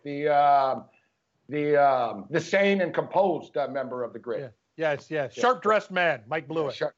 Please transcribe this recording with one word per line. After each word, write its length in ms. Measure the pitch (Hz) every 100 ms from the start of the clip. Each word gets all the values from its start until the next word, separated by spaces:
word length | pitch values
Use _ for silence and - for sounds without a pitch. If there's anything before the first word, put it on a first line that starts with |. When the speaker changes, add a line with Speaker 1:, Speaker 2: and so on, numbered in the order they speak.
Speaker 1:
the, 260 | 143 143 147
um, 560 | 143 143 139 135 120 101 _ _ _ _ _ -
the, 240 | 147 147 143
um, 480 | 139 135 117 104 98
the 100 | 156
sane 420 | 160 196 202 196
and 120 | 170
composed, 640 | 160 - 175 196 147 - 151
uh, 100 | 131
member 360 | 139 127 123
of 100 | 117
the 60 | 110
grid. 200 | 117 113
Speaker 2:
Yeah. 60 | 131 - _ -
Yes, 340 | 156 143 -
yes. 220 | 156 127 -
Speaker 1:
Yeah. 60 |
Speaker 2:
Sharp-dressed 500 | 247 254 208 214 202
man, 320 | 180 170 131 107
Mike 200 | 156 139
Blewett. 260 | 160 143
Speaker 1:
Sharp, 220 | - 147